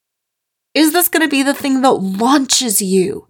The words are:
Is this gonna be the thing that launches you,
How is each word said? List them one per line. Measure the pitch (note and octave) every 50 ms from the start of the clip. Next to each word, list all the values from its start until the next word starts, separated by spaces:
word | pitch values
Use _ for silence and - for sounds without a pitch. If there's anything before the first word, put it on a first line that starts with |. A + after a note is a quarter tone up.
| _ _ _ _ _ _ _ _ _ _ _ _ _ _ _
Is | C4+ D#4+ D#4 D#4
this | F4+ F4 -
gonna | - D#4+ D#4+
be | D4+ C#4+ C4+ C4+
the | C#4 C4+
thing | - - C#4 C4 C4
that | B3+ C4
launches | - - F#3+ F#3+ F#3+ G3 A3+ B3+ C#4+ D4+ C4+ - - - C4 A#3 G3 -
you, | G#3 F#3 F#3+ F#3+ F3 - - - - _